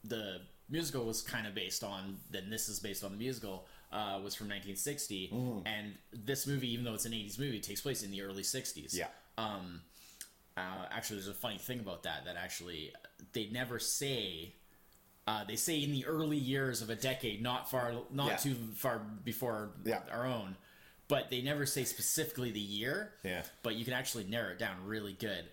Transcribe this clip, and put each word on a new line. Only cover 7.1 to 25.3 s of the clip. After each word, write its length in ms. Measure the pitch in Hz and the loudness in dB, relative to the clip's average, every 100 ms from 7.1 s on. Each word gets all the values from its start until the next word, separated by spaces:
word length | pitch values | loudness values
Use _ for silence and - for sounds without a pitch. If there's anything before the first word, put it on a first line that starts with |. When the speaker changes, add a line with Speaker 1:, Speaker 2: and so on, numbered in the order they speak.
Speaker 1:
eighties 240 | 113 104 98 | -2 -4 -2
movie, 220 | 139 107 | 0 0
takes 220 | 98 101 | -2 -2
place 220 | 143 120 | 0 0
in 80 | 104 | -2
the 100 | 98 | -2
early 220 | 98 98 | -2 0
sixties. 500 | 95 131 - 80 71 90 | 0 0 -2 -6 -2 0
Speaker 2:
Yeah. 100 | 82 - - - | 0 -4 -8 -2
Speaker 1:
Um, 440 | 110 101 90 85 - - - - - - - - | -2 -2 -6 -8 -12 -20 -20 -14 -14 -14 -8 -4
uh, 320 | 92 95 90 | -2 -4 -2
actually, 280 | 113 113 104 | -2 -2 -2
there's 100 | 98 | -4
a 40 | |
funny 240 | 95 120 98 | -2 -2 -2
thing 220 | - 123 | -4 -4
about 240 | 98 85 | -2 -4
that, 220 | 87 76 76 | -2 -2 -4
that 100 | 87 | -4
actually 580 | 90 - 87 80 76 - - - - | -4 -4 -4 -6 -6 -10 -18 -18 -6
they 140 | 117 104 | -2 -2
never 320 | 120 123 117 | -2 0 0
say, 760 | - - 139 127 98 82 87 - - - - - - - - | 2 2 2 2 0 -4 -8 -12 -20 -20 -20 -20 -20 -4 0
uh, 180 | 110 | 0
they 120 | 101 113 | 0 2
say 240 | - 156 | 4 4
in 80 | 143 | 4
the 140 | 139 135 | 2 2
early 320 | 156 156 151 | 2 4 4
years 440 | 131 139 135 113 | 4 4 4 2
of 80 | 110 | 0
a 60 | 110 | 2
decade, 460 | 131 127 117 104 | 2 2 0 2
not 280 | 120 123 - | 2 2 2
far, 240 | 131 120 117 - | 2 4 0 -2
not 160 | 135 143 | 2 4
Speaker 2:
Yeah. 100 | 95 | 4
Speaker 1:
too 180 | 143 123 113 - | 4 2 0 2
far 240 | 135 113 | 2 2
before 720 | 107 - 120 113 123 107 104 98 | -2 -4 -2 2 2 2 -2 -2
Speaker 2:
Yeah. 200 | 98 110 - | 2 2 2
Speaker 1:
our 160 | 117 127 | 0 2
own, 300 | 120 95 92 - - - - - | 2 0 -6 -12 -20 -20 -20 2
but 200 | 139 - | 2 4
they 120 | 123 | 0
never 240 | 131 147 139 | 2 2 4
say 180 | 139 | 4
specifically 680 | 120 - - - 151 - 123 | 2 2 4 4 2 0 0
the 80 | 104 | 0
year. 520 | 101 104 120 180 208 - | 0 0 2 0 -2 -4
Speaker 2:
Yeah. 200 | 95 87 82 - | 0 0 -2 -4
Speaker 1:
But 120 | 117 110 | -2 0
you 80 | 117 | 0
can 80 | |
actually 300 | 127 123 117 95 | 0 2 -2 0
narrow 260 | 117 104 | 0 0
it 60 | 87 | 0
down 260 | 110 92 95 | -2 0 -2
really 280 | 110 101 | -2 -2
good. 360 | 95 113 | -2 0